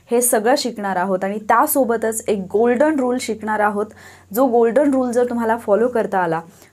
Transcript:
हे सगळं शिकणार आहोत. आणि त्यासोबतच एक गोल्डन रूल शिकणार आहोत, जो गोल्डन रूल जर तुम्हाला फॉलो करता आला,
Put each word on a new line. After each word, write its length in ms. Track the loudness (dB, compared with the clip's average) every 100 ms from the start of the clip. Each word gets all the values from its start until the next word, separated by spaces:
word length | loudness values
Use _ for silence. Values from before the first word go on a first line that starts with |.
| -2
हे 100 | 0
सगळं 340 | 2 0 2 0
शिकणार 380 | 0 -6 -6 -4
आहोत. 280 | -2 -2
आणि 140 | -4 -6
त्यासोबतच 840 | 0 2 2 0 0 0 -2 -4 -4
एक 180 | -4 -2
गोल्डन 440 | 0 2 2 2 2
रूल 200 | 0 -2
शिकणार 400 | -4 -8 -6 0
आहोत, 260 | 0 0 -6 -8 -20 -20 -10
जो 120 | 0 2
गोल्डन 440 | 4 4 4 2
रूल 200 | 2 0
जर 200 | 0 0
तुम्हाला 260 | -2 -2 -2
फॉलो 320 | 0 2 2
करता 300 | 0 -2 0
आला, 220 | 0 -2 -6 -20 -20